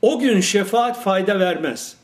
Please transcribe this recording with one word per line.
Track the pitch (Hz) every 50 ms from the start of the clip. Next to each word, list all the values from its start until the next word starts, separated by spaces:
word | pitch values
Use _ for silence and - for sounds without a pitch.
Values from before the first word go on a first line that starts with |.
O | - 247 311 240
gün | 262 262 220 190
şefaat | 180 - - 202 190 190 - 233 233 240 240 - -
fayda | 196 190 190 190 196 208 190
vermez. | 185 180 170 156 160 147 117 - - - - _